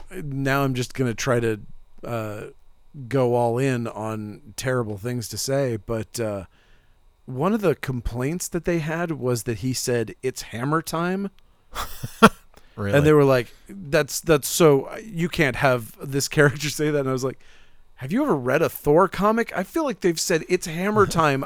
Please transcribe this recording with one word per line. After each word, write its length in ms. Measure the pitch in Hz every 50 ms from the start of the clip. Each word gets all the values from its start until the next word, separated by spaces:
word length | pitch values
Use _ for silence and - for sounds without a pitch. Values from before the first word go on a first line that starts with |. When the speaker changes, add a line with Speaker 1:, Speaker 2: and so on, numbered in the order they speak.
| - -
Speaker 1:
now 540 | 185 185 156 143 135 139 139 135 135 139 139
I'm 100 | 135 127
just 200 | 123 120 - -
gonna 200 | 135 131 120 110
try 280 | - - 135 120 120
to, 180 | 117 113 110 101 - - - - - - - -
uh, 420 | - - 120 113 110 107 104 107 - - - - - - - _ _ - - 147 127 113
go 260 | 135 135 127 120 120
all 220 | 120 120 117 117
in 300 | 123 139 135 127 120 117
on 680 | 113 - 104 110 110 110 110 107 104 101 - - 104 98
terrible 420 | - - 135 131 123 117 107 104
things 300 | 92 101 123 123 123 107
to 100 | - 110
say, 380 | 104 - 135 135 139 139 123 113 104 -
but, 320 | - 113 110 104 - -
uh, 280 | 117 113 107 101 98 87 - _ _ _ _ - _ _ _ _ _ _ _ _ _ _
one 260 | - 127 127 156 190 220
of 60 | 220
the 160 | 202 165 135
complaints 720 | - - - 127 117 - - 117 123 127 143 170 180 -
that 160 | - - 170 -
they 160 | 180 170 170
had 320 | 147 160 156 170 175 165
was 320 | 156 127 120 127 123 113 -
that 140 | 123 113
he 160 | 98 131 131 123
said, 420 | - - 127 120 120 110 98 - - -
"It's 200 | 131 - - -
hammer 380 | - - 117 127 143 156 165
time." 480 | 160 - 165 165 175 180 185 196 202 196 - - - _ _ _ _ _ -
Speaker 2:
<laughs> 560 | - - - - - - - - - - - - - - - _ - - - _
Really? 200 | 110 101 98 123
Speaker 1:
And 80 | 143 147
they 60 | 156
were 140 | 151 147 143
like, 280 | 135 131 123 113 - - - -
"That's, 540 | - 98 202 175 143 160 156 143 127 - -
that's 260 | - 165 156 131 -
so, 420 | - - - 175 151 139 135 139 - - - -
you 240 | - 196 165 170
can't 300 | - - 175 156 131 117
have 400 | - 143 135 127 120 110 - - -
this 280 | - 139 131 143 - -
character 400 | - 156 147 143 113 143 147 143
say 200 | - - 151 151
that." 80 | 147 143
And 80 | 135 131
I 20 |
was 140 | 131 123 131
like, 120 | 131 - - - - - - - - - - - - -
"Have 180 | - 131 131 185
you 100 | 262 302
ever 140 | 269 175
read 240 | 139 123 123 135 156
a 80 | 156 123
Thor 400 | - - - 147 147 170 190 175
comic? 420 | - - 196 214 220 233 220 - -
I 100 | - 190
feel 200 | - - 330 311
like 160 | 269 190 -
they've 180 | - 180 160
said, 280 | - - - 175 160 -
'It's 180 | - 180 175 -
hammer 400 | 170 156 170 185 208 214 214 190
Speaker 2:
<laughs> 140 | - - 170
Speaker 1:
time,' 220 | 160 147 139 135 139